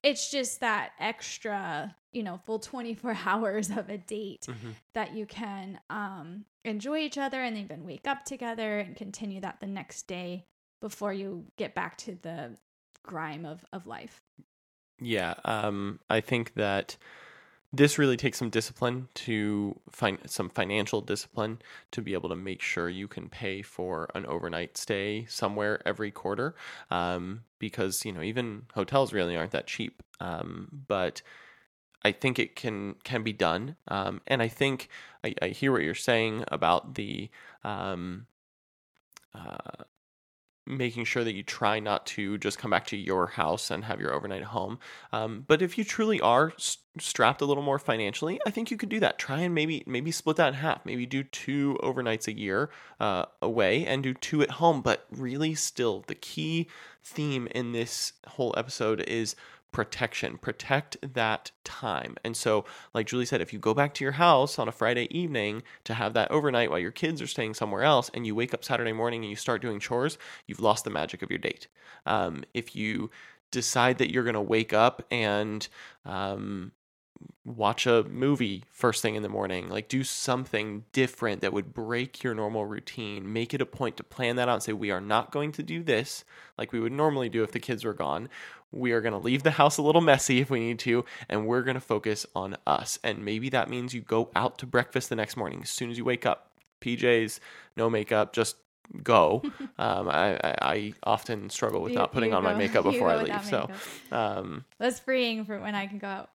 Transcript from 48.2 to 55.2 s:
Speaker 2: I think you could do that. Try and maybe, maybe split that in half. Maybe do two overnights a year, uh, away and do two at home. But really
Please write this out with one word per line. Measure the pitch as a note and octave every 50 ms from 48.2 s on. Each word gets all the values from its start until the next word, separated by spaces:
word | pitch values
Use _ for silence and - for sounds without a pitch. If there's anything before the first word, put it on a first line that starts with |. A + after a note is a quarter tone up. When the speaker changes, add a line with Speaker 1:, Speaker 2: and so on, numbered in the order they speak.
| D3+ D#3+ F#3 - D5+
Speaker 2:
I | G#3+
think | G#3 A3+ A3+ -
you | A#3+
could | G#3 - G3
do | - A3
that. | G3 - -
Try | - - - C3+ D3+
and | F3+ F3+ F3
maybe, | D#3+ D#3 D#3 D#3+ C#3 -
maybe | - B2+ A#2+ C#3 E3
split | E3 - - D#3+ D#3
that | D#3+ E3 C#3
in | C#3
half. | C3+ D3 D#3+ - - -
Maybe | - - B2 B2
do | B2 C3+ C3+ C#3
two | C3+ - - - - C3+ C#3+ C#3 C#3 C3+ -
overnights | - C3 B2+ C3 B2 A#2 A2 A2 -
a | - G#2+
year, | G#2+ G#2+ G2 F#2+ G#2 C#3+ D3 - - - - - _
uh, | A2 G#2+ G2 F2+ - - _ _
away | - G2+ A2+ A2+ G2+ F#2 G#2 C#3 E3+
and | - B2+ C3+ C3+
do | C3 B2+
two | - - - - D3+ D3+
at | -
home. | C#3+ - E3 E3+ D#3+ C3+
But | A2+ B2 G#2+ - - _
really | - C3